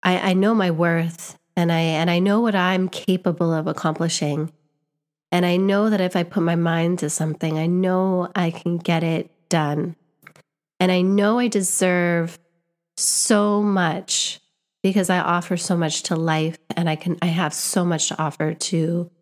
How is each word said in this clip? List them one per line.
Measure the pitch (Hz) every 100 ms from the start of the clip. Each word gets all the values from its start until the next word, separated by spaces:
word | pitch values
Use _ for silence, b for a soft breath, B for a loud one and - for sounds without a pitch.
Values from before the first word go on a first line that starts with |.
I, | 185 180 190
I |
know | 185 196
my | 220 185
worth | 160 170 165 165 165 - - _
and | - 170
I, | 165
and | 165 156 170
I | 175
know | 190 208
what | 233
I'm | 196 180 185 185
capable | - - 180 185 165 170
of | 160 156
accomplishing. | 160 160 151 165 - 147 147 156 _ _ _ _ _ _ _ _
And | 175 175
I | 180
know | 190 196 220
that | 214
if | 180 185
I |
put | 170 -
my | 170 170
mind | 170 165 170 175
to | 151
something, | - 160 151 160 156
I | 160
know | 180 185 185 190 180 180
I | - 170
can | 170 175 175
get | 170 165
it | 165 165 - _ _
done. | 170 147 147 175 160 _ _ - - _ _ _ _
And | 185
I | 185
know | 180 196 202 233
I | 247
deserve | 214 180 - 185 180 175 170 165 - _ _ _ _ _ -
so | - - - 208 208 208
much | 208 190 170 165 190 - - - _ _ _ _
because | 190 196 185
I | 180
offer | - 175 170 175
so | - 175
much | 165 151
to | - 165
life | 165 156 156 160 _ -
and | 170
I | 156
can, | 175 165
I | 180
have | 165 160
so | - - -
much | 175 160 -
to | -
offer | 156 - 156
to | 165 - 165 160 170 175 _